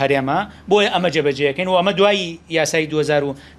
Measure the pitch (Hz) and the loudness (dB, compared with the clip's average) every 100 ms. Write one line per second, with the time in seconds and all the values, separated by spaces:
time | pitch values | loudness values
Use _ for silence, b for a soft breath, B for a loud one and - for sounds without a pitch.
0 | 135 139 131 160 202 B - 208 202 185 | 0 0 0 -2 -4 B 0 2 2 0
1 | 180 156 147 139 143 135 185 185 185 185 | 0 0 0 0 -2 -2 0 2 2 2
2 | 202 202 175 165 - 160 151 165 156 151 | 2 2 -4 -10 -6 -2 0 -2 -2 -2
3 | 151 147 143 139 B | 0 0 -2 -6 B